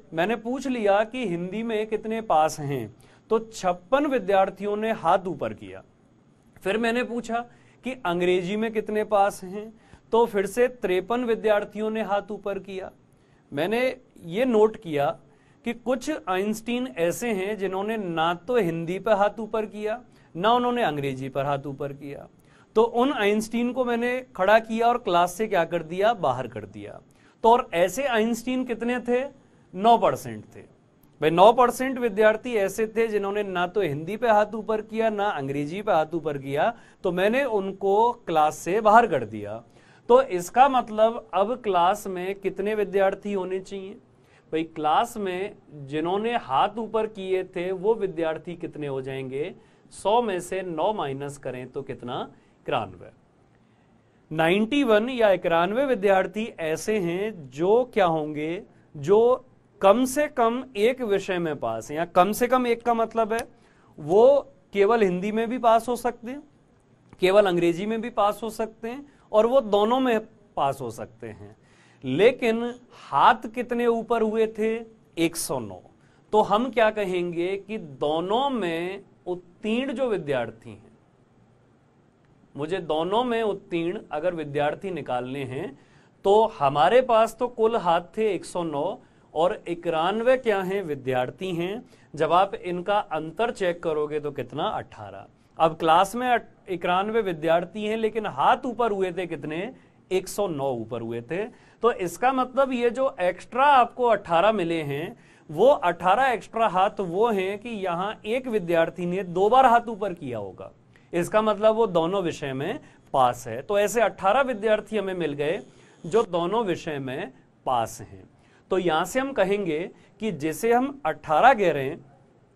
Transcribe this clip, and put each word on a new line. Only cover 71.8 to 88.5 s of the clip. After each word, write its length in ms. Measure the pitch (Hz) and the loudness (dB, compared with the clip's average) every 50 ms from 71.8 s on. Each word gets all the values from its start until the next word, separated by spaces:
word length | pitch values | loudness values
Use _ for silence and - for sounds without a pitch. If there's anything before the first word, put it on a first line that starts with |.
| _ _ _ _ - | _ _ _ _ -6
लेकिन 680 | 127 131 160 202 254 262 - 254 226 226 226 240 240 247 - - _ - - - - | -2 2 6 6 6 4 4 0 0 0 0 -2 -6 -8 -12 -18 _ -20 -20 -8 -2
हाथ 380 | 139 143 165 220 254 - - 233 - | 2 6 6 6 6 4 -2 -10 -8
कितने 320 | 247 240 - 240 240 240 | -8 -6 -4 -2 0 2
ऊपर 360 | 233 233 226 220 - 233 226 | 2 0 0 0 -2 0 0
हुए 240 | 220 220 214 226 220 | 0 0 0 0 0
थे? 380 | 220 220 214 214 220 226 233 226 - - _ _ _ - 165 | 0 -2 -2 -2 -2 -2 -4 -8 -14 -20 _ _ _ -4 0
एक 180 | 165 160 165 | 0 0 -2
सौ 220 | - - - 151 127 | -4 -6 -4 -4 -6
नौ। 240 | 110 98 92 87 - - _ _ _ _ _ _ _ - | -6 -8 -12 -16 -18 -20 _ _ _ _ _ _ _ 0
तो 100 | - 214 | 2 2
हम 280 | 196 170 202 214 254 269 | 4 4 2 2 0 0
क्या 200 | 220 240 220 214 | 2 2 2 2
कहेंगे 640 | 214 214 202 180 185 180 175 175 170 170 175 185 196 | 2 0 -2 -2 -2 -2 -2 -4 -4 -4 -4 -4 -4
कि 220 | 196 196 - 220 208 | -6 -8 -10 -10 -10
दोनों 720 | 170 147 135 127 151 147 156 165 175 185 214 247 277 285 | -10 -12 -8 -4 -2 -2 -2 -2 -2 0 0 0 0 0
में 540 | 262 226 180 170 165 165 175 185 196 196 - _ _ _ - | -2 -2 -4 -4 -4 -4 -6 -6 -8 -10 -16 _ _ _ -10
उत्तीर्ण 640 | 180 180 180 - - - _ - 214 220 247 269 277 | -8 -8 -8 -10 -18 -16 _ -4 -4 -2 -2 -2 -4
जो 140 | 247 233 269 | -4 -2 -2
विद्यार्थी 640 | 240 208 170 156 143 135 123 117 110 110 - - 117 | -2 -2 -2 -2 -2 -2 -2 -4 -6 -10 -16 -18 -20
हैं, 220 | 104 - - - _ _ _ _ _ _ _ _ _ _ _ _ _ _ _ _ _ _ _ _ _ _ _ _ _ _ _ _ _ _ _ _ - | -20 -20 -20 -20 _ _ _ _ _ _ _ _ _ _ _ _ _ _ _ _ _ _ _ _ _ _ _ _ _ _ _ _ _ _ _ _ -10
मुझे 220 | 135 147 160 190 185 | -8 -6 -4 -4 -4
दोनों 460 | 170 151 156 156 165 180 202 233 254 | -4 -2 -2 -2 0 0 0 0 0
में 180 | 247 233 226 | 0 -2 -2
उत्तीर्ण 580 | 226 208 190 - - - 175 170 165 175 - - - - | -2 -2 -4 -6 -6 -6 -4 -4 -2 -4 -6 -6 -8 -8
अगर 220 | 151 151 160 180 175 | -6 -4 -2 -2 -4
विद्यार्थी 560 | 160 151 143 139 147 143 151 151 147 - 190 | -4 -6 -4 -2 0 0 0 -2 -4 -6 -8
निकालने 540 | 135 143 135 131 127 123 127 127 131 143 131 | -8 -8 -6 -4 -4 -4 -4 -6 -8 -8 -8
हैं, 340 | 117 135 143 185 269 - - _ _ _ _ _ _ _ _ - | -8 -8 -8 -8 -10 -12 -16 _ _ _ _ _ _ _ _ 2
तो 220 | - 202 220 226 | 4 6 6 4
हमारे 540 | 214 - - 147 139 143 147 160 185 226 254 | 2 0 0 0 2 4 4 4 6 6 4
पास 360 | 254 254 233 220 226 220 - - | 4 4 4 4 4 2 0 -4
तो 80 | 254 240 | -6 -4
कुल 280 | - - 220 220 233 | -2 0 0 2 2
हाथ 240 | 214 175 180 165 175 | 2 2 2 2 0
थे 340 | 175 - - 220 220 214 185 | 0 -4 -4 -2 -2 0 -2
एक 100 | 165 - | -4 -6
सौ 180 | - | -8